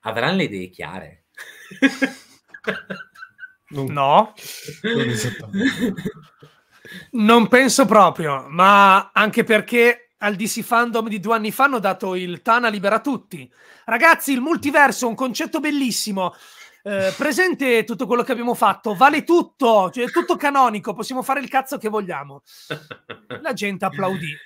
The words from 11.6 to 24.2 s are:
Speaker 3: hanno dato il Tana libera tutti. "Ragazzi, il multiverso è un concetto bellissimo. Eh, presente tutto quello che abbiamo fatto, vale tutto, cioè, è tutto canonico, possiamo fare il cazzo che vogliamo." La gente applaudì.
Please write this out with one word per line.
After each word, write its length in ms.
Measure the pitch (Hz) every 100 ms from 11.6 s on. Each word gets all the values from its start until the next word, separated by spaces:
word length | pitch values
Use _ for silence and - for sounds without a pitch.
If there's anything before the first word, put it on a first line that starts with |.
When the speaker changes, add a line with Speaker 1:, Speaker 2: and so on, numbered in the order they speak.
Speaker 3:
hanno 140 | 277 254
dato 340 | 196 190 196
il 280 | 185 180 170
Tana 260 | - 226 240
libera 320 | 208 196 220
tutti. 500 | 254 254 _ - 127 _ _ _ -
"Ragazzi, 460 | 233 330 330 -
il 80 | 262
multiverso 680 | 269 330 285 302 277 202 240
è 20 |
un 60 |
concetto 460 | 220 262 214 320 320
bellissimo. 720 | 294 294 269 - - 190 180 - - - - _ 196
Eh, 280 | 202 190 185
presente 680 | 294 302 370 320 269 233
tutto 220 | 214 220 226
quello 160 | 240
che 100 | 240
abbiamo 200 | 233 240
fatto, 400 | 226 220 180 226
vale 300 | 185 262 302
tutto, 680 | - 339 - _ 254 220 185
cioè, 140 | -
è 60 | 240
tutto 260 | 339 349 359
canonico, 560 | 294 285 254 208 233
possiamo 300 | 190 208 262
fare 180 | 220 240
il 80 | 254
cazzo 300 | 269 262 285
che 100 | 214
vogliamo." 540 | 214 190 151 143 139 _ - - 151 - - _ 117 _ 123
La 140 | 311
gente 320 | 233 202 190 190
applaudì. 440 | 143 190 190